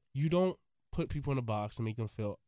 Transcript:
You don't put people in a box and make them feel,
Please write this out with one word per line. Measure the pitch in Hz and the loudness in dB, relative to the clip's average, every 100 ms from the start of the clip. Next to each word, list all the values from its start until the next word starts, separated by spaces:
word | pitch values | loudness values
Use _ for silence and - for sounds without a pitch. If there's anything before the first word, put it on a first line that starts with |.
| _ 135 | _ -2
You | 156 | 2
don't | 175 185 - _ _ _ | 4 4 0 _ _ _
put | - 165 | -4 -2
people | 147 143 | -2 0
in | 135 | 0
a | |
box | 117 107 107 - | 0 -2 -2 -2
and | 113 | -4
make | 110 | -2
them | 110 | -4
feel, | - 104 - | -2 -4 -4